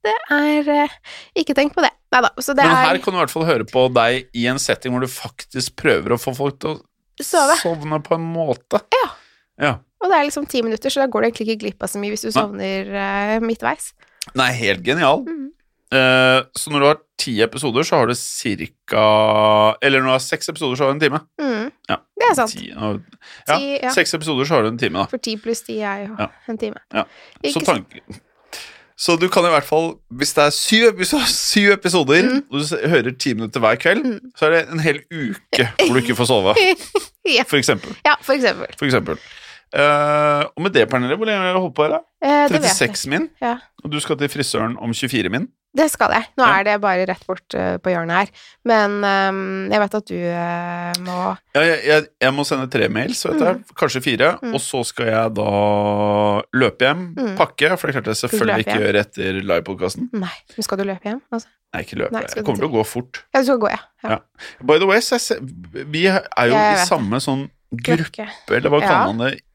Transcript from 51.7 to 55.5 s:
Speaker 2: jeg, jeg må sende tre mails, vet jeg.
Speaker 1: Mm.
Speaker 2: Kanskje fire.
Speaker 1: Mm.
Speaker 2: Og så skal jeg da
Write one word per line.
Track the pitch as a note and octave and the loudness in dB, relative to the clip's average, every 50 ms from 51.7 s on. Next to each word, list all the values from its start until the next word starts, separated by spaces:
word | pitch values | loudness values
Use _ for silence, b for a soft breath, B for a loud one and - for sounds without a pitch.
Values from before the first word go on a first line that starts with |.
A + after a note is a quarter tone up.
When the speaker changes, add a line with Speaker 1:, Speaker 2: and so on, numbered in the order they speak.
| E3 C#3+ A2 | 2 0 2
Speaker 2:
jeg, | C#3 D3+ D#3 D3+ - _ _ | 4 4 4 2 0 _ _
jeg | B2 C3 | 0 0
må | C3+ C#3+ C#3+ | 2 0 -2
sende | - D3+ C3+ C3+ B2+ | -2 -2 -4 -4 -4
tre | - A2+ A2 A2 | -2 0 0 0
mails, | A2 G#2+ B2+ - B3 - - | 0 -2 -4 -4 -6 -6 -4
vet | - - D#4 | -4 0 2
jeg. | D#3+ F3 F#3 | 2 0 0
Speaker 1:
Mm. | B3 - - _ | -2 -6 -16 _
Speaker 2:
Kanskje | - E3 C#3 - C3 | -2 -2 0 0 -2
fire. | B2+ D3+ B2 A2+ B2+ D#3+ F3+ - | -2 -2 0 2 2 2 2 0
Speaker 1:
Mm. | - A#3+ - | -6 -6 -4
Speaker 2:
Og | C#3 | -4
så | - - - C3+ A#2 | -6 -4 -6 -4 -6
skal | - - - A#2+ | -6 -6 -4 -2
jeg | A2+ A2 A2 A2+ A2 A2 | 0 0 0 0 0 -2
da | G#2+ G#2 G#2 | -2 -2 0